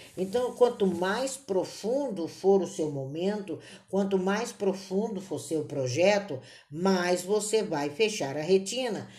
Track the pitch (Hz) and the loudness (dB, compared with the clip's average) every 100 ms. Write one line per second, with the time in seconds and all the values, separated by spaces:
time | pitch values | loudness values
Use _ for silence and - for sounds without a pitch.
0 | - - 190 240 240 - 240 - 190 170 | -14 -6 -2 0 -2 4 4 6 0 2
1 | 185 226 269 - - 185 151 - 202 269 | 0 0 -2 -6 -2 -2 -2 -6 -2 0
2 | 277 180 160 - 190 196 165 - 151 139 | -2 -4 -6 0 4 6 4 -2 -4 -4
3 | 135 156 190 214 190 131 - - - 190 | -6 -2 -2 -2 -6 -10 -12 -20 -4 0
4 | 196 190 190 208 240 - 196 185 - 190 | 2 2 2 0 -2 -2 -2 -2 -4 -2
5 | 220 185 - 143 - 160 127 135 127 139 | -2 -6 -6 -8 -4 -4 -2 -4 -2 4
6 | 190 202 196 127 - - _ 151 190 185 | 4 4 0 -8 -12 -20 _ -2 2 2
7 | 175 180 180 208 208 220 185 151 143 143 | 2 0 2 0 2 0 0 -2 -4 0
8 | 214 - 139 143 160 190 190 240 247 165 | 0 0 -4 -4 4 4 4 -4 -4 -6
9 | 120 | -8